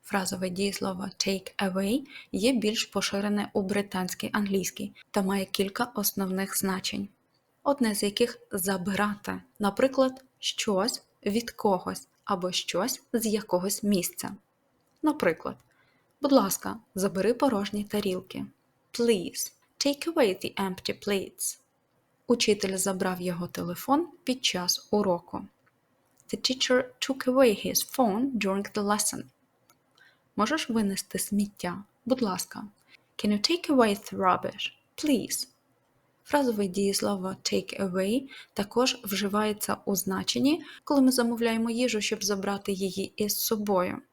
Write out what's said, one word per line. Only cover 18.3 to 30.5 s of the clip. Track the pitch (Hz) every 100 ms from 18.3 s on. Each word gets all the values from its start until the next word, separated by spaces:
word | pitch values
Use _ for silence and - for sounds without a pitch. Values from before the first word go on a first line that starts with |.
| - 202 _ _ _ _
Please, | - 233 202 170 - - _ _ _
take | 285 285 330
away | 330 226 185
the | -
empty | - 190 180 - 202 -
plates. | 196 - - - - _ _ _ _ _ _ -
Учитель | 240 - 208 190 190
забрав | 196 185 190 180
його | 180 170 175
телефон | - 175 175 - 285 339 -
під | - 254
час | - 180 180 - -
уроку. | 208 196 175 - - 196 _ _ _ _ _ _ _ -
The | 208
teacher | - 254 - 254 254 -
took | - 269 254
away | 254 254 202 -
his | - - -
phone | 240 196 277
during | 240 196 196 202
the | 214
lesson. | 202 208 - - - _ _ _ _ _ _ _ - _ _
Можеш | - 220